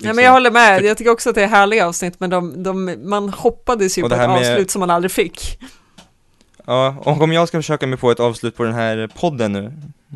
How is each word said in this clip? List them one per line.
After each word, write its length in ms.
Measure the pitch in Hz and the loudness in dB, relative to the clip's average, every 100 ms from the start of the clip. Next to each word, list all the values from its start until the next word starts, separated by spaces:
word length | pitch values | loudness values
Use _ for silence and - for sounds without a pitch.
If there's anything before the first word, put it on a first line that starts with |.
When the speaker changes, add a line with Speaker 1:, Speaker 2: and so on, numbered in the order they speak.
Speaker 1:
Ja, 60 | 214 | -4
men 80 | 226 | 2
Speaker 2:
ser. 80 | |
Speaker 1:
jag 80 | 254 | 6
håller 200 | 262 247 | 6 4
med. 280 | 233 226 190 | 4 6 4
Speaker 2:
För 80 | 202 | 2
Speaker 1:
Jag 100 | 220 | 0
tycker 140 | 233 | 0
också 180 | 233 247 | 0 0
att 60 | 226 | 0
det 80 | |
är 40 | 196 | 2
härliga 400 | 208 202 220 175 | 4 4 2 0
avsnitt, 320 | 170 180 - | -2 -8 -6
men 100 | 185 | -4
de, 340 | 180 175 175 | -2 -4 -6
de, 320 | 185 190 185 120 156 | -6 -4 -6 -8 -6
man 200 | 208 202 | -4 -4
hoppades 680 | 185 247 - - 233 185 - | -2 -2 -2 -2 0 0 -2
ju 60 | |
Speaker 2:
Och 60 | 120 | -2
Speaker 1:
på 60 | 120 | 0
Speaker 2:
det 60 | |
Speaker 1:
ett 80 | 123 | 2
Speaker 2:
här 100 | - | 2
med 120 | 123 | 2
Speaker 1:
avslut 200 | 156 190 | 0 0
som 80 | 202 | -2
man 100 | 180 | 0
aldrig 220 | 175 185 | 0 0
fick. 480 | - 208 - - - 262 - _ _ _ _ _ _ _ _ - | -2 -4 -4 -10 -10 -16 -20 _ _ _ _ _ _ _ _ -4
Speaker 2:
Ja, 300 | 127 135 139 | 0 0 -2
och 220 | - 151 | -2 2
om 120 | 160 | 2
jag 140 | 165 170 | 2 0
ska 100 | 165 | -2
försöka 300 | 151 151 135 | -4 -4 -4
mig 100 | 127 | 0
på 120 | 123 | 0
ett 80 | 117 | 2
avslut 360 | 120 113 117 - | 0 -2 -6 -4
på 80 | |
den 100 | 113 | -4
här 340 | 117 113 110 110 | -2 -2 -4 -6
podden 440 | - 175 131 110 | -4 -4 -2 -2
nu, 60 | 101 104 151 147 - _ | -2 -6 -12 -18 -20 _